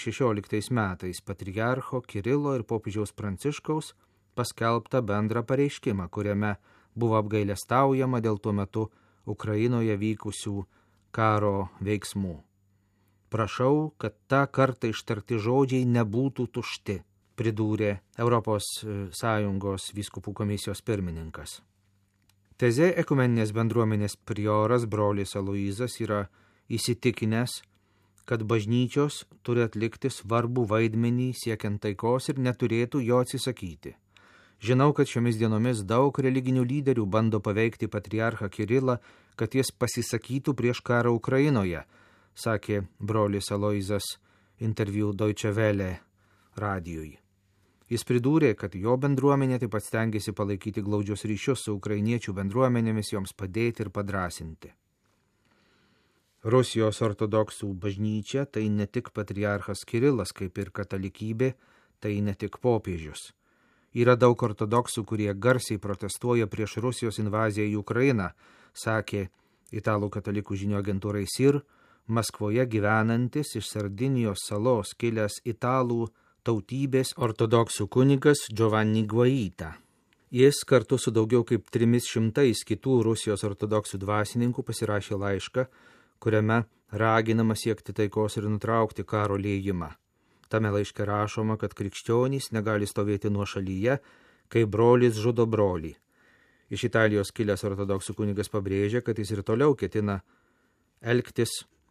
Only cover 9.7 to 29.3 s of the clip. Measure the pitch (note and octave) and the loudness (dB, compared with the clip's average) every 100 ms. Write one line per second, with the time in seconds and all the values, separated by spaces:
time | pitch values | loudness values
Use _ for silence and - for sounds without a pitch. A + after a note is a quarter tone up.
9.7 | A#2+ A2+ G2+ G#2+ G#2+ G#2+ - G#2+ G2+ F#2+ | 2 0 0 -2 -4 -6 -8 -6 -6 -8
10.7 | _ _ _ _ - A2 G#2+ G#2 G2 F#2+ | _ _ _ _ 0 2 4 2 0 -4
11.7 | - G2 G#2 - G2+ F#2+ D2+ - _ _ | -6 -4 -4 -4 -4 -4 -6 -16 _ _
12.7 | _ _ _ _ _ _ G#2+ G#2+ - B2+ | _ _ _ _ _ _ -2 -2 2 4
13.7 | D3+ D#3 - A2 - - C3+ C#3 - C3 | 4 0 -4 -8 -6 0 2 2 2 2
14.7 | B2 A#2 G#2+ - G#2+ - A#2 G#2+ C3 C3+ | 2 -4 -4 -6 -6 -4 -2 2 2 4
15.7 | C3 B2 A#2+ A2 A2+ C3+ B2+ A#2+ B2 - | 2 4 4 2 0 -2 -2 -6 -6 -8
16.7 | - - G2 - _ _ - A2+ G#2+ A2 | -8 -6 -8 -8 _ _ -4 -2 0 0
17.7 | G#2 G#2+ G2 _ - A#2 A#2+ A2 G#2+ - | 0 0 -2 _ -2 2 2 2 -2 -2
18.7 | - A2 G2+ G2 - A#2 G#2+ G2+ G2 G2 | -8 -8 -6 -8 -4 -2 0 0 -2 -4
19.7 | F#2+ - G#2 G2+ - G#2 G2+ G#2 G2+ - | -4 -8 -8 -10 -10 -10 -4 -4 -4 -6
20.7 | F#2+ - G#2 F2+ D#2+ D#2+ D#2 D2+ - _ | -8 -4 -2 -4 -6 -10 -12 -14 -16 _
21.7 | _ _ _ _ _ _ _ _ - B2 | _ _ _ _ _ _ _ _ 0 2
22.7 | A#2 F3+ E3+ D#3 C#3 B2+ A#2 A2 G#2+ A2+ | 6 4 4 2 4 4 4 2 0 0
23.7 | A2+ A2 G#2+ G#2 - - G#2+ G#2+ G#2+ G#2+ | 2 2 2 -2 -6 -8 -2 0 2 4
24.7 | B2 A2+ G#2+ G#2 G#2 F#2+ G2+ G2 G2 G2 | 2 0 0 0 0 -4 -4 -4 -4 -4
25.7 | G2 B2 - G#2+ G#2 G2 _ _ _ - | -4 -6 -6 -4 -2 -4 _ _ _ -8
26.7 | A#2 - A2+ B2 G#2 A2 A2+ B2 - - | -4 -2 0 0 0 0 0 -2 -6 -16
27.7 | _ _ _ _ _ - A#2 G#2+ A#2 G#2 | _ _ _ _ _ -6 -4 0 0 2
28.7 | A#2+ B2 C#3+ D3 - - | 2 2 2 0 -2 -14